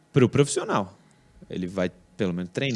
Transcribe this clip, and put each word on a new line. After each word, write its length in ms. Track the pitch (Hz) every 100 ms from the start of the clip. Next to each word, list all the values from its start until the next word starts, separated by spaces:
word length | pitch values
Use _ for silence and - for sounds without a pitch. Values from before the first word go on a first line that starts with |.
| _
pro 180 | 139 123
profissional. 680 | - 147 - - 165 92 - _ _ _ - -
Ele 160 | - 90
vai, 260 | 95 90 - _ -
pelo 180 | 98
menos, 180 | 87 90
treinar 220 | - 135